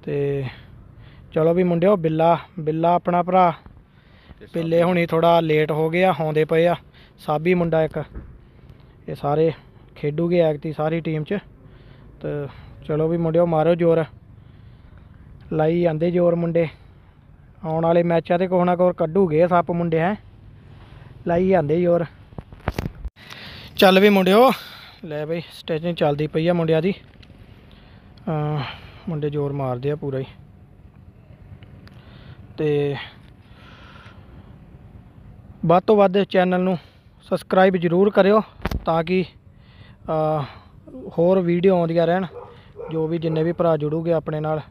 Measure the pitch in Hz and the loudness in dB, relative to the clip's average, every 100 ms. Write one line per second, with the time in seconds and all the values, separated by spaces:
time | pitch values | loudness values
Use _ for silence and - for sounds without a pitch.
0 | - 143 143 139 131 - - - - - | -6 -4 -4 -4 -6 -12 -20 -20 -20 -20
1 | - - - - 160 170 180 170 180 208 | -20 -20 -8 0 2 2 2 2 2 2
2 | 160 156 165 165 - - 151 160 170 175 | 0 2 2 2 -2 -10 -6 0 0 0
3 | - 175 175 185 175 156 - - _ _ | 0 -2 2 4 4 0 -14 -20 _ _
4 | _ - - - - 170 165 165 170 180 | _ -20 -20 -20 -10 -6 0 2 2 2
5 | 165 160 170 170 160 151 156 156 160 170 | 0 2 4 4 4 2 0 0 -2 2
6 | 185 151 160 151 156 165 170 170 - - | 0 0 -2 0 0 2 2 0 -8 -20
7 | - _ - 151 160 180 170 160 156 156 | -20 _ -4 -2 0 0 0 0 -2 -4
8 | 147 - - - - - - - - - | -12 -14 -18 -20 -20 -20 -20 -20 -20 -20
9 | - 151 143 147 160 - - - - - | -14 -8 -4 0 0 -2 -18 -20 -20 -8
10 | 147 151 170 175 160 147 160 147 151 165 | -6 -4 0 2 2 0 -6 -4 -2 -2
11 | 160 156 151 202 - - - - - - | -4 -6 -4 -8 -8 -20 -20 -20 -20 -20
12 | - - 151 147 139 - - - - 151 | -20 -12 -10 -8 -10 -14 -20 -20 -6 -2
13 | 160 170 165 165 175 160 156 170 170 165 | 0 0 0 2 2 2 2 2 4 2
14 | 160 - - - - - - - - - | 0 -8 -20 -20 -20 -20 -20 -20 -20 -20
15 | - - - - - 160 156 175 170 156 | -20 -20 -20 -20 -8 -2 0 2 0 0
16 | 175 175 175 170 170 165 156 - - - | -2 2 2 2 0 0 -2 -4 -20 -20
17 | - _ _ - - - 165 160 165 175 | -20 _ _ -20 -20 -14 -6 -2 2 4
18 | 170 170 - 175 185 180 180 175 180 175 | 4 0 0 -2 2 2 2 2 2 2
19 | 165 170 190 151 175 180 170 175 170 160 | -2 0 2 4 4 4 2 -2 0 0
20 | 170 214 - - - - - - - - | 0 -4 -10 -20 -20 -20 -20 -20 -20 -20
21 | - - - 170 185 185 147 160 175 170 | -20 -12 -2 0 2 2 2 0 2 0
22 | 156 - - - - - - - - - | -2 -10 -20 -20 -20 -12 -8 -8 -10 -10
23 | - _ - - - - - - 196 190 | -16 _ -20 -20 -18 -18 -18 4 6 8
24 | 208 202 185 202 254 208 - - - - | 6 4 4 6 6 2 -8 -20 -20 -18
25 | 175 147 151 170 - - - 160 170 170 | -10 -8 -6 -6 -8 -18 -8 -4 -4 -2
26 | 156 143 156 160 165 175 165 160 175 - | 0 0 -2 -2 0 0 2 0 0 -6
27 | - - - - - - - - - - | -12 -20 -20 -20 -20 -20 -20 -20 -20 -20
28 | - - - 156 151 151 131 - - - | -20 -16 -8 -4 -4 -4 -6 -12 -20 -16
29 | - 156 147 147 143 143 131 123 139 147 | -10 -6 -6 -4 -4 -4 -4 -4 -6 -6
30 | 143 131 131 - - - - - - - | -6 -6 -8 -14 -20 -20 -20 -20 -20 -20
31 | - - - - - - - - - - | -20 -20 -20 -20 -20 -20 -20 -20 -20 -20
32 | - - - - - - 151 147 143 139 | -20 -20 -20 -20 -20 -6 -2 0 -2 -6
33 | - - - - - - - - - - | -12 -20 -20 -20 -20 -20 -20 -20 -20 -20
34 | - - - - - - - - - - | -20 -20 -20 -20 -20 -20 -20 -20 -20 -20
35 | - - - - - - 160 175 - 214 | -20 -20 -20 -20 -20 -6 -2 -2 0 2
36 | 196 190 190 190 180 180 185 175 - _ | 2 0 -2 -2 -2 -2 -2 -4 -8 _
37 | _ _ - 175 - 190 190 185 170 175 | _ _ -8 -8 -2 2 2 2 -2 2
38 | 202 202 190 214 208 - - - - 165 | 2 2 4 2 0 -12 -8 -6 -2 -2
39 | 165 185 175 - - - - - - - | -2 -4 -4 -10 -20 -20 -20 -20 -20 -20
40 | - 160 156 156 135 - - - - 254 | -8 -4 -2 -2 -6 -14 -20 -20 -20 -18
41 | - - 170 190 175 175 185 185 170 165 | -12 0 2 2 2 2 2 2 2 0
42 | 165 180 185 - - - - - - 160 | 2 0 -4 -10 -20 -20 -20 -16 -8 -6
43 | 160 170 160 156 165 170 170 160 151 160 | -4 -4 -4 -2 -2 0 0 0 -2 -4
44 | 165 160 147 151 156 156 - | -2 -2 -2 -6 -4 -6 -8